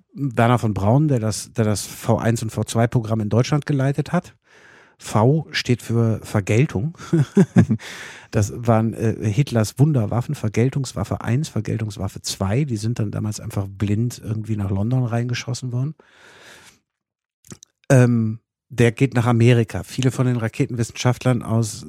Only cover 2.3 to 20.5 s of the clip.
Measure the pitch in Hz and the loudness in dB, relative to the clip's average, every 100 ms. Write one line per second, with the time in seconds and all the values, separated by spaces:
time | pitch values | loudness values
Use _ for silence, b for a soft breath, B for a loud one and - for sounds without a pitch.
2.3 | 117 113 - 107 113 120 127 107 110 104 | 0 -2 -4 -4 0 2 0 0 -2 0
3.3 | 110 131 147 - 143 135 143 143 175 - | 0 2 0 0 0 0 -2 -2 -4 -4
4.3 | - b b b b b b - 110 117 | -20 b b b b b b -4 2 4
5.3 | 156 - - - 120 - 117 113 101 - | 4 0 -6 -2 -2 0 0 0 0 -2
6.3 | 110 95 107 151 95 143 - - 165 - | -2 2 2 2 0 -6 -8 -2 0 2
7.3 | - 170 - 151 107 B B B B B | 4 4 4 4 2 B B B B B
8.3 | 110 104 80 117 110 110 - 110 - 107 | -2 -2 -2 2 2 2 0 -2 -2 -2
9.3 | 98 143 117 107 - 151 139 101 110 123 | 0 0 2 0 2 2 4 0 -2 -4
10.3 | 147 107 110 123 143 127 - 101 101 - | -4 -2 0 0 0 -6 -6 -4 -4 -2
11.3 | 123 160 113 104 110 110 104 95 - - | -2 -2 -6 -4 -4 -4 -6 -8 -8 -10
12.3 | - 95 117 151 107 110 117 104 104 107 | -4 -2 0 -2 -2 -4 -4 -4 -4 -6
13.3 | 107 110 - 98 98 101 104 120 - 92 | -6 -8 -6 -6 -4 -2 0 -2 -4 -8
14.3 | 110 104 107 98 98 107 131 120 117 120 | -8 -4 -4 -2 -2 0 0 0 -2 -2
15.3 | 123 - 123 127 120 139 - b b b | -6 -6 -8 -6 -4 -4 -8 b b b
16.3 | b b b b b _ _ _ _ _ | b b b b b _ _ _ _ _
17.3 | _ - - _ _ - 135 123 117 110 | _ -20 -20 _ _ 2 6 6 4 0
18.3 | 107 _ _ _ 120 117 107 139 127 120 | -4 _ _ _ 2 2 4 0 2 2
19.3 | 117 117 120 110 92 - - 131 - 127 | 4 6 6 2 -4 -8 -2 -2 0 0
20.3 | 120 110 | 0 -4